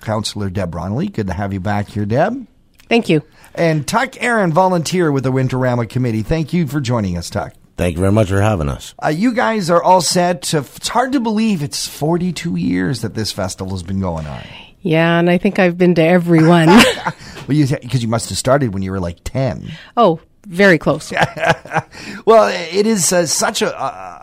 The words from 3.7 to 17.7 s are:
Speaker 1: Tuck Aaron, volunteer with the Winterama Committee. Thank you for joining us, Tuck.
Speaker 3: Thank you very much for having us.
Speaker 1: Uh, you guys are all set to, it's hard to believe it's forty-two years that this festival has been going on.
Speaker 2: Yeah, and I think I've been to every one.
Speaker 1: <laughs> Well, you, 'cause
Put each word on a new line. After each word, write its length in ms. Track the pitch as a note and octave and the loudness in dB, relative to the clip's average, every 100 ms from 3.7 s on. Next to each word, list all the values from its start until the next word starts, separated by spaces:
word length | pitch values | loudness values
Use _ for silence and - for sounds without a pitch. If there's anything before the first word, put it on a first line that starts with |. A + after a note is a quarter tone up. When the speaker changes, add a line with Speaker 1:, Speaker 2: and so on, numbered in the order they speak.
| D#3 C3 | 0 -2
Speaker 1:
Tuck 340 | A3 B3+ - | -2 -2 -4
Aaron, 300 | A#3+ A3+ F3+ | -2 0 2
volunteer 600 | E3 F#3 F3+ C#3+ F#3 D#3+ | 2 2 2 -2 0 2
with 120 | C3+ | 0
the 80 | C3 | 0
Winterama 560 | C3 C3 B2+ B2+ B2 A#2 | 0 0 0 0 0 -2
Committee. 360 | B2 B2+ A2 | -2 -2 -2
Thank 280 | G#2 D#3+ D3 | -2 -2 0
you 140 | F3 C#3+ | -2 -2
for 120 | D3 | -2
joining 360 | A#2+ A#2+ F#2+ E2+ | -2 -2 -2 -4
us, 120 | - | -6
Tuck. 240 | G#2+ C#2+ - _ - | -8 -8 -14 _ -2
Speaker 3:
Thank 180 | F2+ D#2+ | -2 0
you 40 | |
very 100 | F#2+ | 2
much 160 | G#2+ F#2 | 2 2
for 100 | G2 | 2
having 280 | G#2+ G2 C#2+ | 2 0 -2
us. 240 | A#1+ - - | -4 -10 -6
Speaker 1:
Uh, 60 | D3 | -4
you 240 | D#3 B3 | 0 0
guys 360 | A3 A3 A3 E3+ | 0 -2 -2 2
are 120 | E3+ | 2
all 160 | E3+ F#3 | 4 4
set 420 | D#3 F3+ F3 F3+ | 4 0 0 -2
to, 160 | - D#3 | -2 -4
it's 280 | B2+ - - | -4 -10 -4
hard 240 | A#3 C4 | -2 0
to 80 | C#4 | 0
believe 420 | A3+ G#3+ A3+ F#3 | 0 0 0 0
it's 260 | D3 - - | -4 -6 -10
forty-two 680 | - D3+ E3+ F3+ - E3+ F3+ | -6 -2 -2 -2 -4 -6 -4
years 460 | F3+ - F3+ B2+ | -2 0 -2 -4
that 140 | G#2+ A2 | -6 -6
this 160 | G#2 | -6
festival 400 | - F#2+ - F#2+ | -6 -8 -6 -8
has 100 | F#2+ | -8
been 160 | E2+ F#2+ | -6 -4
going 260 | F#2 D#2+ D2+ | -4 -4 -8
on. 140 | B1+ - - - _ | -12 -16 -20 -20 _
Speaker 2:
Yeah, 380 | F#3 D#3+ E3 E3+ | -2 2 4 4
and 100 | F3 | 4
I 80 | F3 | 2
think 200 | G3+ F#3 | 0 2
I've 180 | F3+ F3 | 0 4
been 180 | F3+ E3 | 2 4
to 60 | |
every 400 | D#3+ F3+ E3+ D#3+ | 4 4 4 4
one. 260 | D#3+ E3+ D#3+ | 6 6 8
Speaker 1:
<laughs> 100 | G#3+ B4+ - - - - - - | 8 6 0 -6 -10 -16 -14 -2
Well, 80 | D3 | 0
you, 120 | |
'cause 340 | C3 | 2